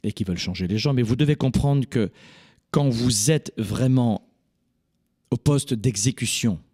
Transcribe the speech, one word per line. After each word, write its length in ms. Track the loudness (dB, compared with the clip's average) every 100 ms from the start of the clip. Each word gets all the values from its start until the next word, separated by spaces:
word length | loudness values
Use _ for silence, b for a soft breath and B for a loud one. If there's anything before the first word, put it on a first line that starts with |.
et 100 | -8
qui 100 | -6
veulent 140 | -4 -4
changer 300 | -4 -4 -2
les 100 | -2
gens, 160 | 0
mais 80 | 0
vous 160 | 0 2
devez 180 | 2 2
comprendre 500 | 0 2 2 2 0
que 260 | 0 -2 B B B B B _
quand 160 | 0 2
vous 420 | 2 0 0 2
êtes 220 | 0 -2 -6
vraiment 720 | -4 0 2 4 2 0 _ _ _ _ _ _ _ _ _ _ _
au 40 | -2
poste 380 | 2 0 0
d'exécution 880 | -2 -2 0 -2 -2 -6 -2 -2 -2 -10